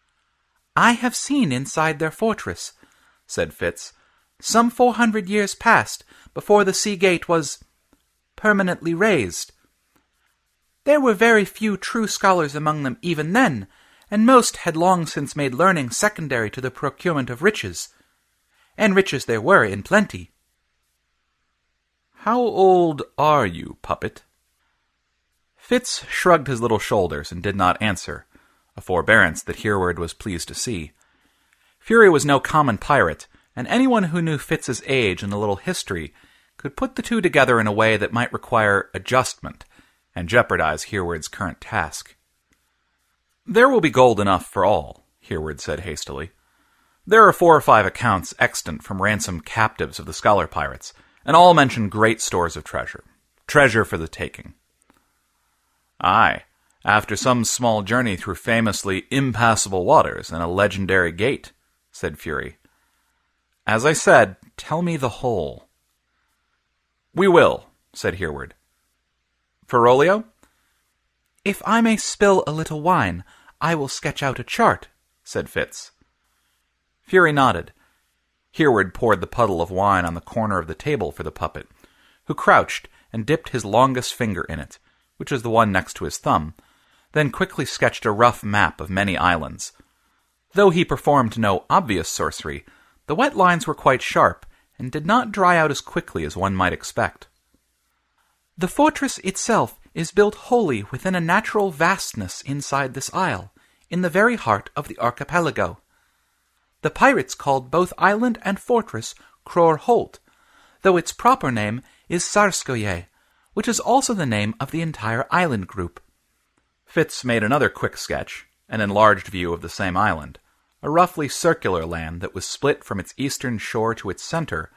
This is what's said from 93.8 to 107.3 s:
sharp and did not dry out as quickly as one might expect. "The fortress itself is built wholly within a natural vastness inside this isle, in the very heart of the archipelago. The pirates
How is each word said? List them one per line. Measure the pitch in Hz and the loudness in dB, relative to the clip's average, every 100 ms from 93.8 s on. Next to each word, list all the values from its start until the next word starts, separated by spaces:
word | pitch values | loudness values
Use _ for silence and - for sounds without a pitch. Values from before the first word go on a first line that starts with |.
| 147 127 | 0 0
sharp | - 170 117 - - - _ - | 0 2 2 0 -18 -20 _ -14
and | 127 | -10
did | 151 160 | -8 0
not | 240 233 | 0 0
dry | 202 180 175 | 0 2 2
out | 156 | 0
as | 160 | -2
quickly | - 175 - - | -8 -10 -8 -8
as | 76 90 | -8 -4
one | 95 95 | -2 0
might | 90 | -2
expect. | 85 - - 98 - - _ _ _ _ _ _ _ _ _ _ _ _ - | -2 -8 -4 -6 -6 -20 _ _ _ _ _ _ _ _ _ _ _ _ -8
"The | 180 | -6
fortress | - 302 302 269 - | 2 0 0 -6 -6
itself | 185 - - 208 120 - _ | -8 -8 -2 0 0 -6 _
is | 151 165 | -10 -4
built | - 208 - - | 2 2 0 -2
wholly | 240 185 110 | 0 2 -2
within | 107 127 190 180 | -6 -6 -4 -2
a | 165 196 | 0 0
natural | 220 214 196 | 0 -2 -2
vastness | 143 170 190 - - 92 - | 0 0 0 -6 -8 -10 -10
inside | - 143 - 139 135 | -8 -8 -4 -4 -4
this | 131 - | -6 -8
isle, | 170 180 98 98 _ _ _ - | -4 -2 -4 -8 _ _ _ -8
in | 175 | -4
the | 180 | 0
very | 170 226 233 | 2 2 2
heart | 120 101 - | 0 -2 -2
of | - - | -12 -10
the | - | -4
archipelago. | 117 - - 175 160 117 90 - _ _ _ _ _ _ _ _ _ _ | -4 -4 -4 -2 -2 -2 -4 -6 _ _ _ _ _ _ _ _ _ _
The | 151 | -6
pirates | - 262 226 123 | 2 2 4 -2